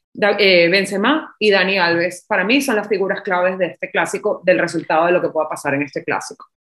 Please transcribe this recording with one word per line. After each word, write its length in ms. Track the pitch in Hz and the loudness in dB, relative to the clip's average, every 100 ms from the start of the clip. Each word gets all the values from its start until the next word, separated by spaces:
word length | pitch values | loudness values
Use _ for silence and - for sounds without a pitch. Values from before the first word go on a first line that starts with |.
| _ - | _ -2
Da-, 200 | 202 202 | 0 2
eh, 300 | 196 175 170 | 4 6 4
Benzema 680 | 196 190 196 226 311 - - | 2 0 0 0 0 -4 -2
y 100 | 214 | 2
Dani 300 | 196 185 196 | 2 2 0
Alves. 440 | 170 170 175 175 - | 0 0 -2 -6 -4
Para 160 | 202 | -2
mí 180 | 190 277 | 0 0
son 140 | - 214 | 0 -2
las 120 | 202 | -2
figuras 340 | 190 190 190 | -2 -2 -4
claves 360 | 202 180 180 190 | -4 -2 -2 -2
de 80 | 165 | -4
este 240 | - 180 | -6 -6
clásico, 520 | 190 165 196 208 185 180 | -4 -4 -4 -4 -2 2
del 140 | 170 | 2
resultado 480 | 170 165 160 160 175 | 2 -4 -2 2 2
de 40 | |
lo 80 | 175 | 2
que 100 | 156 | 0
pueda 200 | 156 151 | -2 -4
pasar 240 | 160 147 | -4 -4
en 80 | 139 | -4
este 220 | 143 165 | -4 -8
clásico. 420 | 160 104 - - - _ | -6 -6 -6 -16 -20 _